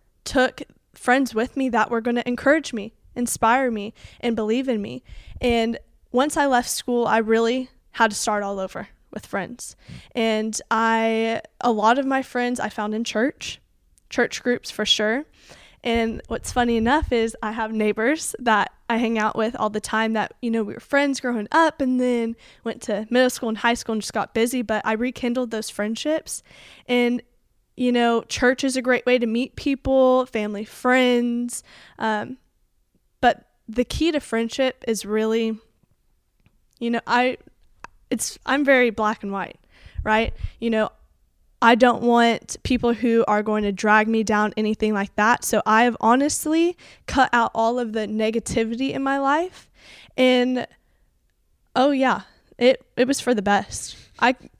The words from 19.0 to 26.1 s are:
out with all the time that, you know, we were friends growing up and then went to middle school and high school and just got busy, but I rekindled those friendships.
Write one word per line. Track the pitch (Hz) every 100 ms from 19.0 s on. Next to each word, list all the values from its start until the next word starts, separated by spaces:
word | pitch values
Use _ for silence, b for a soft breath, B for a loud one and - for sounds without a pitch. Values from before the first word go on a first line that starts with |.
| 233 226
out | 214 -
with | 220 -
all | 214
the | 214
time | - 220 220
that, | 220 - -
you | 233
know, | 226
we | 208
were | -
friends | - 285 285 262
growing | 254 240 208
up | 320 320 -
and | 262 254
then | 247 240 226 233 b b
went | 226 -
to | - 202 220
middle | 247 254
school | - 233
and | 220
high | 233
school | 233 -
and | 220
just | -
got | 220 -
busy, | 220 240 254
but | 220 214
I | -
rekindled | 220 247 - 240 240 240
those | 220 -
friendships. | - 208 226 302